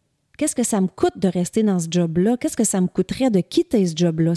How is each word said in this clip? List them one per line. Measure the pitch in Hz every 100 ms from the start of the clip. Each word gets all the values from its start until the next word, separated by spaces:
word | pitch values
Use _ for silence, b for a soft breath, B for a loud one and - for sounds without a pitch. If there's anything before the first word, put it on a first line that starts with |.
| _ _ _ -
Qu'est-ce | 302
que | -
ça | 233 208
me | 185
coûte | - 359 -
de | 190
rester | 180 175 220
dans | 214 185
ce | 165
job-là ? | 175 170 160 202 247
Qu'est-ce | 311 -
que |
ça | 220 196
me | 180
coûterait | - 180 - 262
de | 190
quitter | - - 339 226 180
ce | 156
job-là ? | 175 160 165